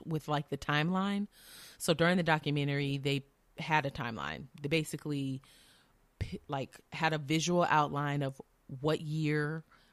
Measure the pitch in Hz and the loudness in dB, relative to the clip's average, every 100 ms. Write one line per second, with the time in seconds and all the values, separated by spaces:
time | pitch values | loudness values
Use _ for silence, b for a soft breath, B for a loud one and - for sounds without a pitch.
0 | - 156 - 151 - 139 - 147 160 185 | -6 -6 -2 -2 -2 -4 0 2 2 2
1 | 196 202 208 B B B B B - 156 | 0 -2 -4 B B B B B 2 4
2 | 170 185 165 156 147 147 143 143 139 139 | 4 4 4 2 2 0 0 0 0 0
3 | 143 139 - _ _ - - 156 139 - | 0 0 -4 _ _ -10 0 2 2 -4
4 | 120 110 71 76 147 - 143 160 151 151 | -6 -6 -6 -8 -12 -10 -2 0 -2 -6
5 | 156 143 135 131 b b b b b _ | -4 -4 -4 -6 b b b b b _
6 | _ - - 185 - 139 127 - _ 147 | _ -8 -8 -8 -6 -6 -6 -12 _ -2
7 | 160 156 135 160 156 175 175 151 147 143 | 0 0 0 0 2 2 4 4 2 0
8 | 143 143 135 135 - _ - 131 147 151 | -2 0 -2 -6 -16 _ -16 -4 0 0
9 | 151 156 151 151 147 160 - b b | -2 -2 0 0 -2 -6 -12 b b